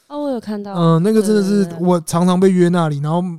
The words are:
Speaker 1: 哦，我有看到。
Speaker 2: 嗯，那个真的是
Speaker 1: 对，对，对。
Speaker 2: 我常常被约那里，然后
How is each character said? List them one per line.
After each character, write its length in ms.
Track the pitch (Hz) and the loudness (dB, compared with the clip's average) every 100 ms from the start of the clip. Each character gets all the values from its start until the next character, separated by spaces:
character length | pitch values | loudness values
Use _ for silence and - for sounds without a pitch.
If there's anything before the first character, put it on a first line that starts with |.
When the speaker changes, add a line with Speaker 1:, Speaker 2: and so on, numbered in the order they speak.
| _ | _
Speaker 1:
哦， 160 | 294 | -8
我 60 | 294 | -6
有 100 | 247 | -6
看 220 | 208 208 | -6 -10
到。 120 | 202 185 | -8 -2
Speaker 2:
嗯， 260 | 165 165 | 2 2
那 80 | 190 | 2
个 100 | 220 | 2
真 140 | 202 208 | 2 0
的 80 | |
是 220 | 190 202 175 | 2 0 -2
Speaker 1:
对， 80 | |
对， 60 | 165 | -2
对。 80 | 180 | 0
Speaker 2:
我 120 | 180 | 0
常 240 | 160 170 180 | 0 0 2
常 140 | 180 | 2
被 100 | 190 | 2
约 200 | 180 175 | 4 2
那 180 | 180 160 | 2 -2
里， 120 | 143 | -2
然 120 | 147 | -2
后 120 | 170 180 | -2 -4